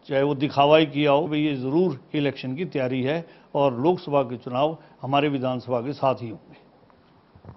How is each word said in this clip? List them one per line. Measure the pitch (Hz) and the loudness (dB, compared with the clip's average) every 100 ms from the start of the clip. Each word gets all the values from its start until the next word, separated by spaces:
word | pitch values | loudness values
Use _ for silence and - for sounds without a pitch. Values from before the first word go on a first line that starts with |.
| - | -4
चाहे | 135 | 0
वो | 143 | 0
दिखावा | 143 143 - 143 156 | 0 -2 2 6 6
ही | 156 | 6
किया | 139 147 | 2 2
हो, | 139 165 | 2 2
भाई | 151 | -2
ये | 151 139 | -2 -2
ज़रूर | 127 151 185 131 - | -2 0 0 -2 -6
इलेक्शन | 151 143 - 131 131 | -4 -2 -4 -8 -6
की | |
तैयारी | 175 143 127 131 | -6 -4 -2 -2
है | 127 160 165 - _ | -2 -4 -6 -20 _
और | 147 143 120 | 0 0 2
लोकसभा | 147 180 - 143 | 0 0 0 0
के | 127 120 | 0 -6
चुनाव | - 123 151 160 - _ | -6 -2 -2 -2 -14 _
हमारे | 127 143 147 | 0 2 2
विधानसभा | 143 127 123 120 127 | 0 -2 -4 -4 -4
के | 120 | -4
साथ | 135 135 | -2 0
ही | 127 120 | 0 -6
होंगे। | 95 - - _ _ _ _ _ _ _ - - | -14 -18 -20 _ _ _ _ _ _ _ -20 -20